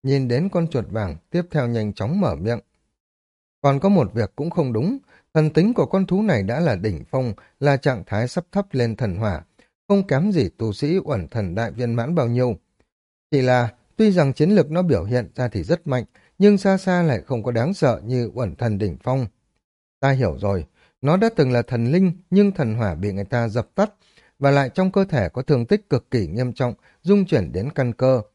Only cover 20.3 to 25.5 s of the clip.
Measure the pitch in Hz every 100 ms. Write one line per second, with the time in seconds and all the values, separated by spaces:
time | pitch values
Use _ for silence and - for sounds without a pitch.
20.3 | 67 101 98 80 _ _ _ 135 180 226
21.3 | 226 135 123 117 120 117 170 190 165 _
22.3 | 190 202 190 127 110 107 78 101 95 98
23.3 | 123 117 110 - - 214 _ _ _ _
24.3 | _ 139 143 135 - 190 196 196 139 92
25.3 | - -